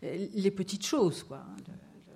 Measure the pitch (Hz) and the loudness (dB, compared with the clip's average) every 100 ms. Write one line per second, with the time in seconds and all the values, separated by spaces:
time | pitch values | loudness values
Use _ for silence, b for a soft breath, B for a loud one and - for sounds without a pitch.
0 | 127 165 202 214 196 196 180 202 - 302 | -6 -4 -2 4 2 4 -4 -4 0 4
1 | 180 - - 135 123 - - - - - | 4 4 -8 -14 -14 -14 -14 -16 -18 -20
2 | - | -20